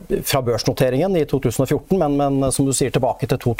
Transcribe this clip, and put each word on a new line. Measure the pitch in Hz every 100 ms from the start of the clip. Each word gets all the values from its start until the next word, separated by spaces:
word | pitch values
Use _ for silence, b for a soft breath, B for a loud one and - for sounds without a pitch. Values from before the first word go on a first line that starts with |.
| - - -
fra | 139 123
børsnoteringen | 110 - 127 127 127 185 180
i | 143
to | 135
tusen | 120 110 131
og |
fjorten, | 143 - 190
men, | 147 143
men | 143 135 135
som | 127 135
du | 131
sier, | 127
tilbake | 131 123 - 120
til | 131
to | 123